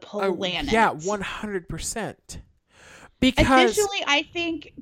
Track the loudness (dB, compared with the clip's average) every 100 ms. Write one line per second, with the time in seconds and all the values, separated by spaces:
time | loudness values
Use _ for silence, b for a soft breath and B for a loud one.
0 | -12 -4 -2 -2 -4 -4 0 2 2 0
1 | -4 -4 -6 -10 -8 -8 -8 -10 -8 -8
2 | -8 -10 _ -18 -20 _ _ B B B
3 | B _ 2 4 6 6 6 4 -2 -2
4 | 0 0 0 -4 -4 -6 -10 -20